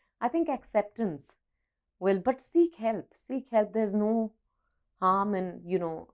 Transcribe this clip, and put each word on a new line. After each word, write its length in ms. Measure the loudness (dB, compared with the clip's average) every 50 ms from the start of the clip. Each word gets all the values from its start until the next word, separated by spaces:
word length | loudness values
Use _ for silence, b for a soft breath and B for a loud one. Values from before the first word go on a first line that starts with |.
| _ _ _ -4
I 80 | -4
think 220 | -2 0 0 0 0
acceptance 720 | -2 -6 -6 -2 -2 -2 -2 -2 -4 -4 -4 -2 -4 -6 -10 -18 -20 _ _ _ _ _ _ _ _ _ _ _ _ -2
will, 200 | 0 2 2 2
but 220 | 2 -2 -2 -2
seek 340 | -4 0 2 4 4 2 0
help. 380 | -2 -2 -2 -2 -4 -6 -12 _
Seek 320 | _ _ -8 -8 -8 -4 0
help. 220 | 2 2 2 2 0
There's 200 | 0 0 0 2
no 380 | 0 2 2 2 0 -2 -4 -6 _ _ _ _ _ _ _ _ _ _ _ _ 0
harm 360 | 2 2 2 2 2 0 -2
in, 260 | -2 -4 -6 -8 -10 -6
you 120 | -4 -2
know, 300 | -2 -2 -4 -6 -8 -12 -16